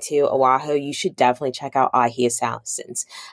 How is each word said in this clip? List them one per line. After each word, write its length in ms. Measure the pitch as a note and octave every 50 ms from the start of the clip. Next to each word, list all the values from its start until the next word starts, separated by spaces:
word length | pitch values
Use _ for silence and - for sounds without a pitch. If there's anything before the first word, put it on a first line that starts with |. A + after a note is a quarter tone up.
| -
to 160 | - D3+ C#3+
Oahu, 540 | C#3+ - - C3+ C3+ B2+ B2+ C3+ D3 D3+ D3
you 180 | D3 C#3 C#3+ D3
should 240 | - - F#3 -
definitely 340 | - B2+ B2 B2 - D3+ C3+
check 240 | B2 - - C3+ -
out 160 | C3+ C3 - -
Ahi 340 | - B2 A#2+ A#2 - B2
Assassins. 800 | A#2+ A#2+ - B2 A#2 A#2 A#2 A2+ - - - - - - - - - - - - -